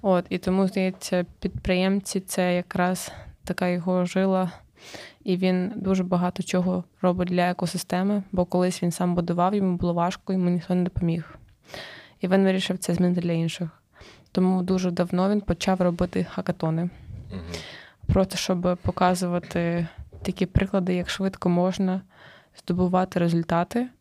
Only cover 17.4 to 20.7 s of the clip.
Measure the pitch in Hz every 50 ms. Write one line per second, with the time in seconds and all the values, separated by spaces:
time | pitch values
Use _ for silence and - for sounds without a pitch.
17.4 | - - 170 165 - - - - - - _ _ - - - 196 190 190 - 180
18.4 | - - 190 175 175 180 180 175 - - 180 - 185 180 185 180 190 175 175 175
19.4 | 170 - - 170 170 170 170 170 170 165 - - - - - - - - 185 -
20.4 | 190 175 - - 196 190